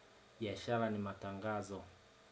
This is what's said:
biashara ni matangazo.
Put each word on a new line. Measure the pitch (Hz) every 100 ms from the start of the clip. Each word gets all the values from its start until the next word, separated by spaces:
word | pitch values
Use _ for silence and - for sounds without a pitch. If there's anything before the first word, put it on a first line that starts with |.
| - - - -
biashara | 107 98 - 117 110
ni | 104
matangazo. | 101 98 98 98 107 104 98 95 - - - - -